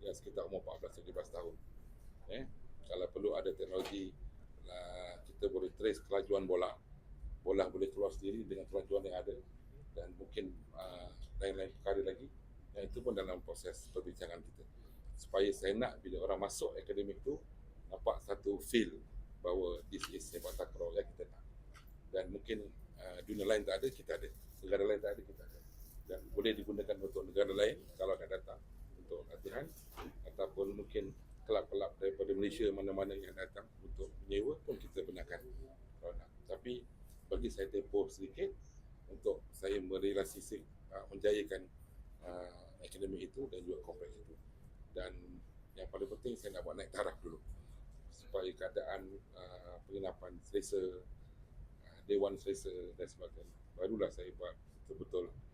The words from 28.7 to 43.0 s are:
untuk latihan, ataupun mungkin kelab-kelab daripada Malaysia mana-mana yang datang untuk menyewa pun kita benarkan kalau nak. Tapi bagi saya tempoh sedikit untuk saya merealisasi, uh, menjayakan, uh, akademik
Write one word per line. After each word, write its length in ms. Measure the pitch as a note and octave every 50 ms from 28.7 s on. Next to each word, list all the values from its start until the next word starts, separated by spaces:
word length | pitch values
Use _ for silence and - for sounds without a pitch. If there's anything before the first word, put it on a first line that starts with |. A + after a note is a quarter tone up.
| - - - - - -
untuk 240 | - - F2+ E2 - -
latihan, 320 | - - - G2 - B2+ D3+ E3+ - - - - - - - C3 - - -
ataupun 480 | F2+ - - F#2+ F#2+ - F#2+ G2 G2 G2+
mungkin 400 | G#2 G2 - - G#2+ G2 F#2+ - - - - - - -
kelab-kelab 480 | - A2 G2 - - G2 G2+ G2 - - -
daripada 320 | F#2+ G2 F#2+ - G2 G2+ F#2+
Malaysia 320 | G2 G#2 G2+ - - A2 G2+ G2
mana-mana 400 | G2 G2 G2 F#2+ F#2+ G2 G2 G2
yang 200 | G2 F#2+ F#2 F2
datang 320 | F#2+ F#2+ - - G2+ - - - -
untuk 280 | G2 F#2 - - F#2+ - - - -
menyewa 320 | G2 G2 G2+ G#2+ C#3 D#3 - -
pun 80 | - -
kita 320 | - - - - G2 -
benarkan 320 | - F2+ F2 E2+ - E2+ - - - - - - - - - - - - -
kalau 120 | - E2+ - -
nak. 120 | - - - - - -
Tapi 320 | F#2+ - - B2 B2 B2 - - - - - - - - - -
bagi 160 | G2 - A#2+
saya 240 | A2+ - - G2 -
tempoh 400 | - G2 - - - G2+ F#2+ -
sedikit 400 | - - F#2+ - - - G4 G4 - - - - - - - - - - -
untuk 400 | - - - - G#2+ F#2+ - - - -
saya 240 | - F#2+ G2 G2+ G2+
merealisasi, 800 | F#2 F2+ F#2+ F#2 F#2+ G2 G2 G2 F#2+ - - G2 - - G#2+ F#2+ - - - - - -
uh, 160 | F#2+ G2 G2 F#2+ G2
menjayakan, 480 | G2 G2+ G#2 G#2 G#2+ G2+ - F#2+ F#2 F#2+ F2+ - - - - - - - - - - F2+
uh, 560 | F2 F2+ F2+ F2+ F2+ F2 F2 F2+ - - -
akademik 480 | F2+ F2 F2+ F#2